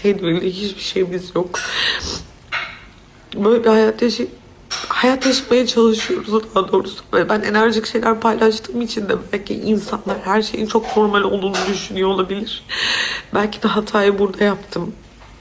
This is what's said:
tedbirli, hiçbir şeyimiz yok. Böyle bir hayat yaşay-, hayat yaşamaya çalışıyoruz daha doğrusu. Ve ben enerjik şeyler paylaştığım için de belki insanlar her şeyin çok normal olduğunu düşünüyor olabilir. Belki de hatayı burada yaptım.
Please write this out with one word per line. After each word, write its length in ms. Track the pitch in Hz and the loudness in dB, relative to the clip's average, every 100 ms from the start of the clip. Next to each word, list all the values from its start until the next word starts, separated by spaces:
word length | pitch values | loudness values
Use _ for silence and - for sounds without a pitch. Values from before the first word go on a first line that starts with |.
tedbirli, 500 | 208 196 170 170 185 | 0 2 2 0 0
hiçbir 280 | 185 202 190 | -2 -6 -6
şeyimiz 540 | - 190 180 180 - | -4 -2 -2 -2 -4
yok. 240 | 170 175 - - - - - - - - - - - - - - - - - - | -4 -2 -4 -6 -2 -2 -2 -6 -8 -12 -20 -10 -8 -8 -14 -20 -20 -20 -20 -12
Böyle 300 | - 208 233 | 0 4 4
bir 40 | 233 | 6
hayat 340 | 220 220 220 | 6 4 2
yaşay-, 260 | 240 226 240 - - - - - - | 0 0 -6 -8 -20 -20 -12 -8 -4
hayat 380 | - 254 262 269 | 0 2 4 2
yaşamaya 400 | 247 - 240 233 | 0 2 2 4
çalışıyoruz 760 | 233 226 220 - 180 - 220 220 | 4 4 4 0 -4 0 -2 0
daha 180 | 196 190 | 0 2
doğrusu. 300 | 190 - - - | 0 0 -6 -2
Ve 140 | 196 196 | 0 2
ben 120 | 208 | 0
enerjik 460 | 208 208 226 220 220 | 0 2 4 2 0
şeyler 340 | 233 226 220 | 0 0 2
paylaştığım 600 | 226 220 220 220 - 240 | 2 4 2 2 -4 -6
için 280 | 220 226 196 | -4 -4 -2
de 60 | 180 - | -2 -2
belki 220 | 202 - | -6 -6
insanlar 640 | - - 208 - 214 190 196 | -4 0 0 0 -6 -4 -4
her 180 | 185 214 | 0 0
şeyin 240 | 214 214 214 | 0 -2 -2
çok 300 | 226 220 214 | 0 0 2
normal 260 | 214 202 | 2 2
olduğunu 340 | 196 196 190 185 185 | 0 0 -2 -2 -2
düşünüyor 400 | 185 - 190 190 | -4 -4 -2 0
olabilir. 560 | 190 185 196 226 - - - - - - - - | 0 -2 -4 -8 -10 -10 -6 -2 -2 -4 -6 -6
Belki 280 | 190 208 - | -2 -2 -2
de 60 | 214 | -2
hatayı 500 | 208 214 208 202 202 | -2 0 2 2 4
burada 260 | 202 190 | 0 2
yaptım. 500 | 208 196 - 170 175 - - - - - | 0 0 -6 -8 -8 -10 -18 -20 -20 -20